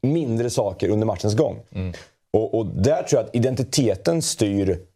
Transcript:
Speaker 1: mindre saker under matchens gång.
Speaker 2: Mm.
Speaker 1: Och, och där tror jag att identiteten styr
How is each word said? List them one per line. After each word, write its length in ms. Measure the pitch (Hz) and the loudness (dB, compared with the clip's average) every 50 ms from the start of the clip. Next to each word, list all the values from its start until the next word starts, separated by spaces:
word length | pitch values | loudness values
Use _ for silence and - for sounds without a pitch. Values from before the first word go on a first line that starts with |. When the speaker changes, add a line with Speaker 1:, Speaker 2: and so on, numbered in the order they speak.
Speaker 1:
mindre 480 | - 131 147 170 156 123 113 113 117 120 | 0 0 0 0 0 0 -2 -2 -2 -2
saker 400 | 117 - 113 101 95 - - 90 | 0 0 0 -2 -2 -2 0 0
under 160 | 104 107 110 110 | 2 2 2 0
matchens 280 | 101 92 - 107 104 | -2 0 0 0 2
gång. 240 | 110 156 131 - 110 - _ | 2 2 0 0 -6 -14 _
Speaker 2:
Mm. 220 | - 101 92 90 87 - - - _ _ _ _ - | -8 -6 -6 -6 -8 -10 -16 -20 _ _ _ _ 0
Speaker 1:
Och, 220 | 104 110 - - 113 | 0 0 2 0 -2
och 80 | 113 | -2
där 380 | 90 - - 92 127 156 165 - | -2 -2 0 2 2 2 2 0
tror 180 | - 151 127 | 0 0 0
jag 60 | 110 - | 0 0
att 60 | - | -2
identiteten 880 | 120 117 131 131 117 131 - - - 135 110 98 - - - 165 165 | 0 0 0 0 -2 -4 -2 0 0 2 2 0 0 0 0 0 0
styr 580 | 160 - - - 110 104 101 101 98 92 92 87 - _ _ | -2 -4 -2 0 0 0 2 0 2 0 0 -2 -6 _ _